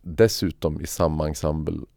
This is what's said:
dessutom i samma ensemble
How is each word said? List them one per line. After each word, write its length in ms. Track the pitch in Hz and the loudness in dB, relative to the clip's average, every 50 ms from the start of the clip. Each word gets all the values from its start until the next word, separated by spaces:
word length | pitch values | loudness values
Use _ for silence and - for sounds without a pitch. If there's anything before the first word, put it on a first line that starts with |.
dessutom 800 | _ 90 82 - 113 110 - - - 90 78 _ - 82 78 71 | _ -12 4 4 4 4 6 0 -2 -2 -2 _ -4 -4 -2 -2
i 60 | 71 73 | -8 -8
samma 400 | - - 90 80 78 78 78 78 | -2 0 0 2 2 0 -2 -2
ensemble 520 | 76 - - 78 76 78 78 78 82 78 71 - _ | -2 -2 -2 -2 -2 0 -2 -4 -6 -6 -10 -12 _